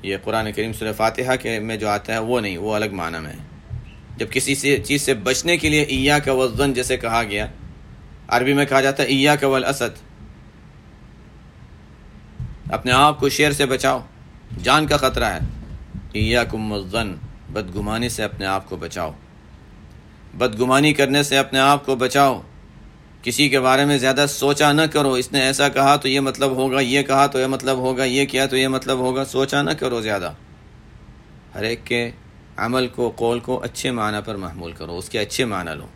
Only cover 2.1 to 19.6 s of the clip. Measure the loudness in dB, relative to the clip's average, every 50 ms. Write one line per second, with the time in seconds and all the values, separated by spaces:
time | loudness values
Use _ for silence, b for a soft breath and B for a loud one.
2.1 | -4 -4 -2 0 0 0 0 -2 -6 -4 -4 -2 -2 -2 -2 -2 -4 -6 -6 -6
3.1 | -6 -8 -10 -10 -12 -14 -16 -18 -18 -20 -16 -14 -14 -14 -14 -16 -20 -20 -20 -18
4.1 | -10 -8 -8 -4 -2 -2 0 0 -2 0 2 2 2 2 2 0 0 0 2 0
5.1 | -2 0 0 -2 -2 0 2 0 0 2 2 2 2 2 2 2 0 0 4 4
6.1 | 4 4 2 2 2 2 2 0 2 0 0 2 2 -2 0 -2 -2 -2 -2 0
7.1 | 0 0 0 0 -4 -4 -4 -6 -8 -16 -18 -18 -20 -20 -20 -20 -20 -20 -20 -20
8.1 | -20 -20 -4 0 0 2 2 2 2 2 2 4 4 4 4 4 2 0 0 2
9.1 | 2 4 4 4 4 4 4 2 2 2 2 0 -2 -2 -2 -4 -4 -10 -20 -20
10.1 | -20 -20 -20 -20 -20 -20 -20 -20 -20 -20 -20 -20 -20 -20 -20 -20 -20 -20 -20 -20
11.1 | -20 -20 -20 -20 -20 -20 -20 -20 -20 -20 -20 -20 -20 -20 -20 -20 -20 -20 -20 -20
12.1 | -20 -20 -20 -20 -12 -12 -10 -10 -10 -12 -8 -6 -6 -4 0 2 4 6 6 6
13.1 | 4 4 0 0 2 4 2 2 4 2 0 0 0 0 0 0 0 0 -6 -12
14.1 | -20 -20 -20 -20 -20 -20 -16 -14 -12 -4 2 4 4 4 4 2 0 2 2 0
15.1 | 0 0 -2 -2 -2 -4 -6 -6 -8 -10 -14 -14 -16 -16 -16 -14 -14 -14 -14 -8
16.1 | -4 -2 0 2 2 2 0 0 -2 -6 -4 -4 -4 -6 -6 -4 -4 -4 -4 -4
17.1 | -8 -10 -14 -16 -16 -18 -16 -8 -6 -6 -6 -6 -6 -6 -4 -4 -2 -2 -2 -4
18.1 | -4 -4 -6 -6 -4 -6 -4 -2 -2 -4 -4 -8 -12 -10 -10 -10 -8 -6 -8 -8
19.1 | -8 -12 -20 -20 -20 -20 -20 -20 -20 -20